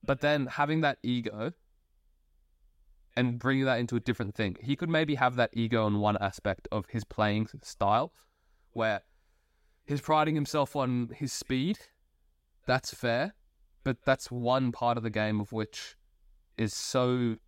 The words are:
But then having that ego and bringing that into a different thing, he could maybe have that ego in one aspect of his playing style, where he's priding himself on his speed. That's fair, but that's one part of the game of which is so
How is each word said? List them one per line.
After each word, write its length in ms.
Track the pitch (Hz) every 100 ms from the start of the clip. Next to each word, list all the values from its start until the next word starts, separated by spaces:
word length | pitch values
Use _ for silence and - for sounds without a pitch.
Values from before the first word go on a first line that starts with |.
But 180 | - 139
then 260 | 147 147 127
having 340 | - 143 160
that 160 | 156 131
ego 500 | 120 123 113 104 120 175 _ _ _ _ _ _ _ _ _ _ _ _ _ - _ -
and 240 | 123 120
bringing 260 | 123 135 135
that 140 | 120
into 160 | 120 120
a 60 |
different 340 | 117 117 107 -
thing, 220 | 104 -
he 140 | 113 139
could 140 | 170
maybe 260 | 160 156 139
have 220 | 127 123
that 120 | 113
ego 340 | 117 113 117 107
in 120 | 104
one 180 | 104 101
aspect 500 | 98 - 104 95 -
of 160 | 107 -
his 160 | 117 104
playing 420 | - 107 104 110 -
style, 500 | - - 101 110 156 _ _ _ _ _ _
where 300 | 113 110 101 _ _ _ _ _ _ _ _ -
he's 160 | 143
priding 340 | - 156 151 147
himself 400 | 143 151 139 147
on 340 | 127 123 117 -
his 160 | 135
speed. 480 | - - 127 151 214 - _ _ _ _ _ _ _ -
That's 280 | 127 -
fair, 400 | - 123 117 165 - _ _ _ _
but 180 | 135 123
that's 260 | - 131 -
one 420 | 123 120 131 131
part 260 | 117 120 120
of 60 |
the 60 | 113
game 300 | 107 107 107
of 140 | 101
which 420 | 110 107 - - - _ _ _ - _ -
is 160 | 110
so 640 | - - 135 123 123 120 113